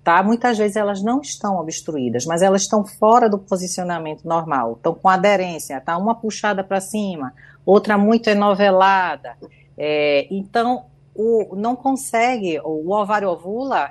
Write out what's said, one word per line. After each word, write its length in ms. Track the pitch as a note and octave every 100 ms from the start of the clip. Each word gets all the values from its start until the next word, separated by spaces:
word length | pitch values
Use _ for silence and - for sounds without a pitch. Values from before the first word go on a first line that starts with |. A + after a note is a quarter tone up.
tá? 200 | - F3
Muitas 340 | G3 A#3 B3 G#3+
vezes 180 | G#3 G3+
elas 280 | G#3 G3
não 180 | G#3+ C4
estão 380 | D4 - G#3 F#3
obstruídas, 680 | D#3+ - - D3+ B2 A#2+ D#3+
mas 160 | E3+
elas 220 | F#3+ G3
estão 200 | - G#3+
fora 460 | G3 - G#3+ A#3+ A3+
do 80 | G3+
posicionamento 880 | - F#3 F3+ F#3 F3+ E3+ D#3+ D3+
normal, 500 | E3 E3 D#3+ C#3 A#2
estão 220 | A#2 E3 E3
com 120 | F#3+
aderência, 720 | F#3 G3+ G3 F3+ D#3 - C3+
tá? 160 | - E3+
Uma 200 | G#3 A3+
puxada 480 | A3 - G#3+ G3
pra 180 | F#3+ G3
cima, 540 | F#3+ G#3+ G3+ E3 B2+ - - _
outra 360 | - G3+ G#3 G#3
muito 320 | G#3 A3+ A3
enovelada. 1040 | G3+ G#3 G3 G3+ F#3 F#3+ F#3+ F3 C#3 B2+ A#2+ - - _ -
É, 500 | D3 D3+ D3 C#3+ -
então, 540 | G3 F#3+ A#3 A#3 B3 - _ _ -
o, 380 | A3 A3+ G3 F#3+
não 200 | A3+ B3
consegue, 840 | C4+ C4 - A3+ A#3+ B3 F#3 D3+
o, 300 | D#3 D#3 E3
o 20 |
ovário 380 | G#3 G3+ G#3 G3
ovula 600 | D#3+ F3 A3+ C4+ F#3+ C#3+